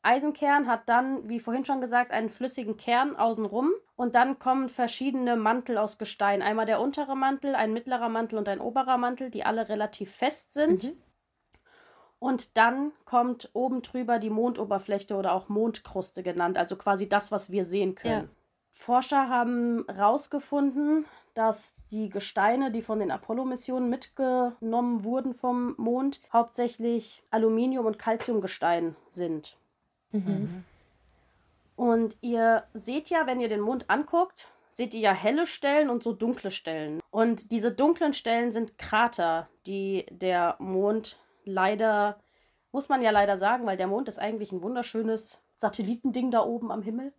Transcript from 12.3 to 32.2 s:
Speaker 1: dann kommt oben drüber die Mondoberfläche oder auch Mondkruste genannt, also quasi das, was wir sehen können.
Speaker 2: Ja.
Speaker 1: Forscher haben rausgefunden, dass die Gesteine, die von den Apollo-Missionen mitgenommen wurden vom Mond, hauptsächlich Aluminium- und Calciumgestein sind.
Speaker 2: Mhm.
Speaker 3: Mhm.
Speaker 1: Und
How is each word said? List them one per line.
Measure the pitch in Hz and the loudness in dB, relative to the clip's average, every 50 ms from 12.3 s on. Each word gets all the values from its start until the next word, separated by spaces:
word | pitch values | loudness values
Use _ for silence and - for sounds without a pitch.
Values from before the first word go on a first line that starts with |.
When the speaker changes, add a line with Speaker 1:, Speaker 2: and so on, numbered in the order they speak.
| 262 233 - _ _ | -2 -2 -4 _ _
Speaker 1:
dann | 226 220 233 247 269 285 302 - _ _ | 4 4 4 4 0 -4 -6 -6 _ _
kommt | - - 240 240 254 247 240 - - | 2 2 2 2 2 -2 -6 -10 -8
oben | _ 220 247 262 262 254 | _ -2 -2 0 -2 -4
drüber | 240 - - 254 247 220 240 226 | -6 -6 -6 -6 0 0 0 0
die | 208 220 | 0 -2
Mondoberfläche | 214 214 233 247 233 233 220 202 202 190 190 - 202 202 202 - 208 | 0 0 0 0 0 -2 -4 -2 -2 -4 -2 -2 -4 -4 -4 -4 -4
oder | 196 190 185 175 | -2 0 0 0
auch | 190 185 - | 0 -2 -2
Mondkruste | 208 208 226 233 226 - _ - - 190 185 - - 190 | 0 0 0 0 -2 -6 _ -8 -6 -6 -6 -6 -10 -8
genannt, | 180 180 170 175 175 175 185 - | -6 -4 -2 0 0 0 0 0
also | 170 - 190 | -2 -2 -4
quasi | 185 - 208 196 190 208 202 | -4 0 0 0 0 0 0
das, | 202 202 202 - | 0 0 0 0
was | 214 196 202 - | -4 -6 -4 -4
wir | 180 202 180 | -2 -2 -2
sehen | 170 180 202 196 190 185 | 0 -2 0 0 -2 -2
können. | - - 240 226 208 | -4 -2 -2 -2 -2
Speaker 2:
Ja. | 156 151 _ _ _ _ _ _ _ _ | -4 -8 _ _ _ _ _ _ _ _
Speaker 1:
Forscher | _ - - - 247 254 254 - 294 277 269 240 | _ -14 -2 2 2 2 2 2 2 2 2 2
haben | 254 247 240 240 247 240 240 240 233 226 - - | 2 0 0 0 0 0 0 0 0 -2 -2 -6
rausgefunden, | 202 190 208 208 240 294 - - - 285 285 - 285 285 285 277 247 285 294 294 302 311 302 - - - _ _ _ | -2 2 4 4 4 4 -2 -4 -6 -6 -4 -2 0 2 2 2 2 0 2 2 2 2 0 -4 -14 -20 _ _ _
dass | 226 220 226 214 220 - - _ - - _ | 0 2 2 2 0 -8 -18 _ -20 -18 _
die | 214 214 214 196 | -6 -6 -6 -4
Gesteine, | 185 202 196 - - 208 196 214 233 254 277 262 | -6 -6 -8 -4 0 2 4 4 4 2 0 0
die | 214 233 | -2 -4
von | 226 - 220 220 | -4 -2 -2 -2
den | 202 180 | 0 -2
Apollo-Missionen | 131 - - - 277 247 262 262 254 247 - - 254 262 254 240 | -2 -4 -4 -4 -4 -2 -2 -4 -6 -6 -6 -4 -2 -2 0 0
mitgenommen | 240 262 - - _ - 269 254 254 254 247 247 240 _ 226 226 226 240 247 240 240 220 190 | -2 -4 -6 -14 _ -2 0 2 2 2 0 0 -2 _ -4 -2 0 0 2 2 0 -2 -2
wurden | 220 247 262 247 269 247 | -2 -2 -2 -2 -4 -6
vom | - - 247 247 247 247 240 - | -2 -2 -2 0 0 -2 -4 -4
Mond, | - 226 240 240 254 269 277 277 - _ _ | -2 -2 0 0 0 0 -2 -4 -6 _ _
hauptsächlich | - 233 233 233 - - 240 233 233 - 226 233 233 226 220 - - - _ _ | 2 2 2 2 -2 -4 -4 -4 -2 -4 -2 0 0 -2 -4 -8 -20 -20 _ _
Aluminium- | - 226 220 226 220 226 247 262 262 262 226 | 0 2 4 4 4 4 2 2 0 0 0
und | 220 214 - | 0 -2 -2
Calciumgestein | - 226 220 226 - - 233 214 185 185 - - - 170 175 170 170 165 151 - _ _ | -2 -2 -2 -2 -2 -2 -2 -2 -2 -2 -6 -2 0 2 2 2 0 -2 -4 -8 _ _
sind. | - 180 180 165 165 151 151 - - _ _ _ _ _ _ _ _ _ _ _ | -8 -6 -4 -4 -4 -6 -8 -12 -20 _ _ _ _ _ _ _ _ _ _ _
Speaker 2:
Mhm. | - 208 | -4 -4
Speaker 3:
Mhm. | 180 196 196 190 202 165 175 185 180 _ _ _ _ _ _ _ _ _ _ _ _ _ _ _ _ _ _ _ _ _ _ | -2 -2 -2 -2 -4 -6 -8 -12 -14 _ _ _ _ _ _ _ _ _ _ _ _ _ _ _ _ _ _ _ _ _ _
Speaker 1:
Und | - 247 240 233 226 226 220 - _ | 0 2 4 4 4 2 0 -4 _